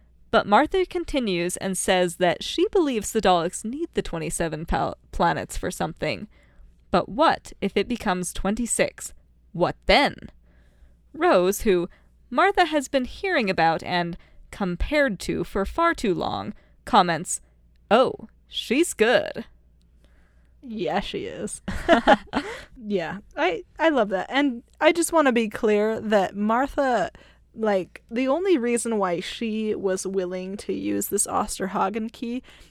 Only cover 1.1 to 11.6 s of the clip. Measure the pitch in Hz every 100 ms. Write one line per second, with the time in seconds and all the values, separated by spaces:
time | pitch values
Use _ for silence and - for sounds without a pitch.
1.1 | 294 233 175 175 - 196 185 - 185 180
2.1 | - 180 - - - 392 392 302 233 190
3.1 | 226 196 180 165 - 220 277 339 - -
4.1 | 165 156 - 170 156 170 - 151 - _
5.1 | - 175 165 - - 180 - 170 - 156
6.1 | 107 - _ _ - - _ _ 185 -
7.1 | 196 311 - - - 196 - 196 240 214
8.1 | 180 180 - 190 220 240 - 180 - -
9.1 | - - _ _ 165 165 - - 214 254
10.1 | - - - _ _ _ _ - _ _
11.1 | 285 349 233 180 202